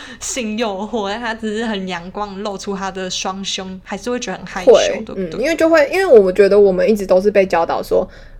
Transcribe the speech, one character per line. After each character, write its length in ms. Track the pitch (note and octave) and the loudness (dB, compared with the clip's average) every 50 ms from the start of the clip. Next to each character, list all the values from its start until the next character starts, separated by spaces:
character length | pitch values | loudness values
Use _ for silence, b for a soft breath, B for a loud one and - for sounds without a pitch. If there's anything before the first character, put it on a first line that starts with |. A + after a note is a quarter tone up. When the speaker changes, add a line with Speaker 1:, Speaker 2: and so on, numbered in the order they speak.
| B B A#3+ B | B B -16 B
Speaker 1:
性 380 | B - - C4+ A3+ G#3+ G#3+ | B -8 -6 -6 -6 -4 -4
诱 180 | A3 A#3+ G#3+ G3 F#3 G#3+ | -4 -4 -4 -4 -6 -6
惑， 220 | G3+ A3+ A3+ G3 G3 | -4 -4 -4 -4 -4
但 100 | G#3 A#3 | -6 -6
他 140 | A#3+ A3 A3+ | -6 -6 -6
只 240 | A3+ A3+ G#3+ G#3 | -6 -6 -6 -4
是 80 | A3 A#3 | -4 -4
很 220 | A3 G#3+ G3 F#3+ | -4 -4 -4 -4
阳 220 | F#3 F3+ E3+ E3+ F#3+ | -6 -8 -8 -10 -10
光， 300 | - G#3 F#3 G3+ F#3+ F#3+ G#3+ | -8 -8 -8 -8 -8 -8 -8
露 140 | G#3 G3 | -8 -8
出 180 | D#3 - G3+ G3 | -8 -6 -6 -6
他 160 | F#3 G3 F#3+ | -6 -6 -6
的 180 | F3+ F#3+ F#3 F#3 | -6 -6 -8 -6
双 340 | F3+ - - G3 F#3+ G3 G3 | -6 -6 -6 -6 -8 -8 -8
胸， 360 | - - G3+ F#3 F#3+ F#3 F#3 - | -8 -8 -8 -8 -10 -12 -14 -12
还 140 | - G#3 | -10 -10
是 140 | G3 - A#3+ | -8 -6 -6
会 80 | B3 B3 | -6 -4
觉 120 | B3 F#3+ | -6 -6
得 60 | F3+ | -8
很 80 | - F#3+ | -8 -10
害 180 | E3+ - G3 F#3 | -10 -10 0 4
羞， 80 | C4 | 6
Speaker 2:
会， 320 | A3 D3 G2+ F2+ G#2 A3 A3 | 6 6 4 2 -2 -4 -8
Speaker 1:
对 120 | - - | -10 -8
不 0 | |
对？ 240 | G3 F#3 E3 - - | -8 -8 -8 -6 -4
Speaker 2:
嗯， 20 | |
因 60 | B3+ | -2
为 80 | D#4+ E4 | -2 0
就 120 | D#4 D#4+ | 2 2
会， 220 | E4 E4 D#4 C#4+ - | 4 4 4 2 2
因 60 | E4 | 0
为 80 | F#4 G4 | 0 4
我 260 | F4+ C4 G#3+ F#3+ F#3 | 6 8 8 8 6
觉 160 | F#3 G3+ G3+ | 4 4 4
得 120 | F#3+ G3 G#3 | 6 6 6
我 120 | G3+ G3 | 6 6
们 160 | F#3 F3+ F3+ | 4 2 2
一 80 | G3 A3 | 2 2
直 100 | G#3 F#3+ | 0 2
都 140 | F#3+ F#3 F#3 | 2 2 4
是 120 | G3 G#3 | 4 4
被 140 | G3+ G3+ F#3+ | 4 4 2
教 200 | F#3+ - E3 E3 | 2 2 0 0
导 160 | - - - | 0 -2 -4
说， 260 | F#3+ - F#3 F#3 F#3 - b b b b b | -2 0 0 0 0 -2 b b b b b